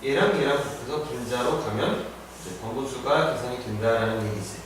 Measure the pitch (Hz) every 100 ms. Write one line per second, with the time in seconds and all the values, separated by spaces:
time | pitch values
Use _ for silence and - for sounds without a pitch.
0 | 135 139 - - 139 143 - - - 113
1 | 117 123 120 123 120 113 107 107 104 214
2 | - - - - 92 92 110 120 135 -
3 | - 190 151 - 123 123 107 107 113 113
4 | 113 110 107 104 - -